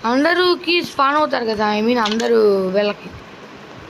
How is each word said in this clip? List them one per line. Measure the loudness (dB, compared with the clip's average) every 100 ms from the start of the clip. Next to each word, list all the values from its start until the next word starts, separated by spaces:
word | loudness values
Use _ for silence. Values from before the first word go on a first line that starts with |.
| 0
అందరూకి | 2 2 2 2 0 0 0
స్పాన్ | -2 0 2 2
అవుతారు | 0 -2 -2
కదా, | 0 0
I | 0
mean | 0 0
అందరూ | 0 0 2 4 4 2 0
వీళ్ళకి, | 0 -2 -4 -12 -16 -18 -20 -20 -20 -20 -20 -20